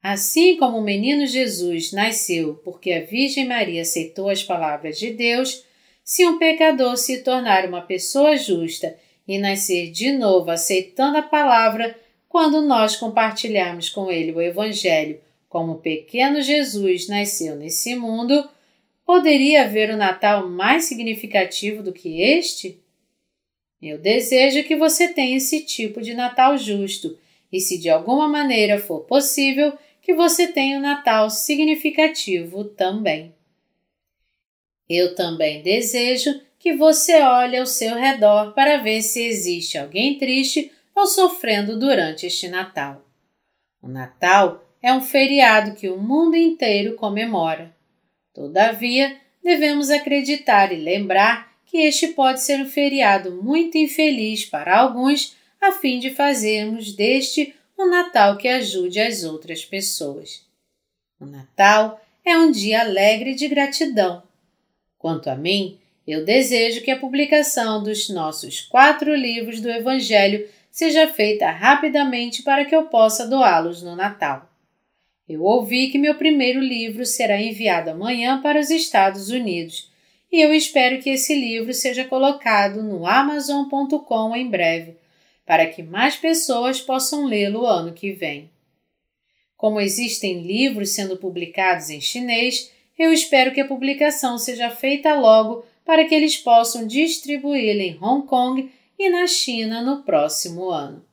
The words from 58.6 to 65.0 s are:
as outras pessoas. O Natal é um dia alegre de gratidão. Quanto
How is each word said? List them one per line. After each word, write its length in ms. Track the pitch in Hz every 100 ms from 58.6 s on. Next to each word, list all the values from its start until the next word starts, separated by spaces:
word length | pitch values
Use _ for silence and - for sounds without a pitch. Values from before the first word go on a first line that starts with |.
| 208 190 180 190
as 240 | 226 208
outras 420 | 165 156 160 160 -
pessoas. 800 | 196 190 - 147 139 - - _ _ _ _ _ _ _ _
O 60 | 143
Natal 760 | 143 131 - 196 214 220 220 _ _
é 140 | 349 330
um 120 | 320
dia 320 | 226 202 220
alegre 540 | 226 190 208 220 254 262
de 120 | 294
gratidão. 760 | 285 277 - 302 220 185 175 _ _ _ _ _ _ _
Quanto 320 | _